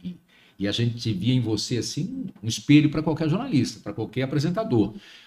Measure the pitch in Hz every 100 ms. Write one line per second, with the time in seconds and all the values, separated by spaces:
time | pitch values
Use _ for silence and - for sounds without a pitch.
0 | 90 - _ _ _ - 101 110 120 117
1 | 117 95 120 127 110 107 - 120 110 -
2 | 185 - - - 110 - - 147 147 160
3 | 165 147 160 190 269 151 - - 104 104
4 | 110 123 135 147 160 185 196 120 92 -
5 | - -